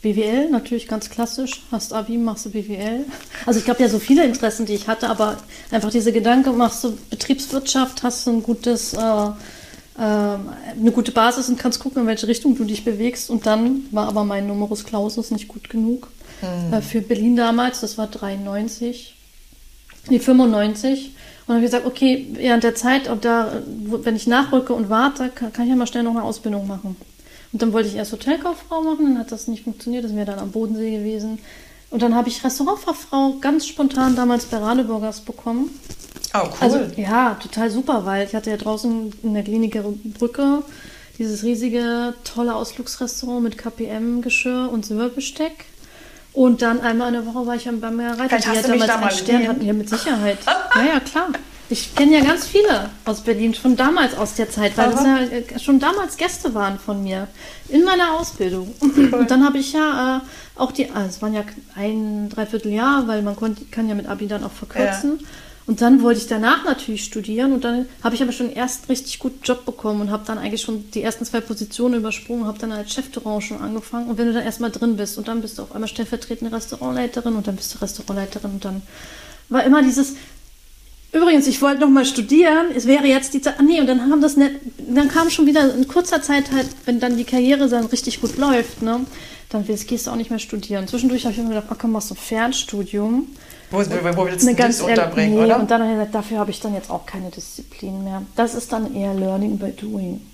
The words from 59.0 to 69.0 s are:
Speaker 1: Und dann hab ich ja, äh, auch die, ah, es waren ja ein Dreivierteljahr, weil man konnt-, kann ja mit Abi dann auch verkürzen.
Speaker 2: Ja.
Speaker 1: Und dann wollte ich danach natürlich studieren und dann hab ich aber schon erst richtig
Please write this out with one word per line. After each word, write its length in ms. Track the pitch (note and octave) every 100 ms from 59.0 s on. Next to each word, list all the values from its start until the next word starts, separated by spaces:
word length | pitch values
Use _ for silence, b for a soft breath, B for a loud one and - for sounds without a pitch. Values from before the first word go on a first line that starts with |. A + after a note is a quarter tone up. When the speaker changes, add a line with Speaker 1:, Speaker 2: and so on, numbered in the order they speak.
| C4+
Speaker 1:
Und 180 | A#3+ B3
dann 140 | C4 C#4+
hab 100 | C#4
ich 160 | C4+
ja, 460 | D#4 D#4 C4+ B3+ C4
äh, 420 | C4 - - -
auch 140 | B3+
die, 180 | C#4 C4
ah, 140 | - F#3+
es 140 | F3+
waren 120 | G#3+
ja 100 | G#3+ G#3 G#3+ - G3
ein 500 | G#3 A3 G#3+ G#3 G#3
Dreivierteljahr, 800 | G#3+ G#3+ A3 G#3+ G#3 B3+ C#4+ A#3
weil 140 | G#3+
man 140 | G#3 G3+
konnt-, 340 | A3 G#3+ -
kann 160 | - A3
ja 80 | G#3
mit 100 | -
Abi 200 | G3+ G#3
dann 160 | G#3
auch 80 | G#3
verkürzen. 680 | - - - G3+ G3 C#4+ D4+
Speaker 2:
Ja. 40 | B B B B -
Speaker 1:
Und 160 | A3
dann 220 | A#3+ C4
wollte 160 | A#3 A#3
ich 80 | -
danach 360 | A3 A3+ D4+ E4+
natürlich 380 | C4 - G#3+ -
studieren 460 | A3 G3+ A3 C4+
und 100 | C4
dann 240 | B3 A#3+ B3+ B
hab 100 | A#3
ich 80 | A#3
aber 120 | B3+
schon 180 | A#3 A#3+
erst 340 | G#3 B3+ - -
richtig 280 | B3+